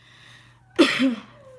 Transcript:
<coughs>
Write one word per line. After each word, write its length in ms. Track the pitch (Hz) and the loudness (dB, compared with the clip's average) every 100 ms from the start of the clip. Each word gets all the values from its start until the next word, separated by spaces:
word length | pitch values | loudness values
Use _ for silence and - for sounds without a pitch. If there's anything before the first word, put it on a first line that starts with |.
| - - - - - _ _ - | -20 -20 -20 -20 -20 _ _ 0
<coughs> 640 | 269 - 262 214 - - - | 0 2 -2 -4 -12 -20 -20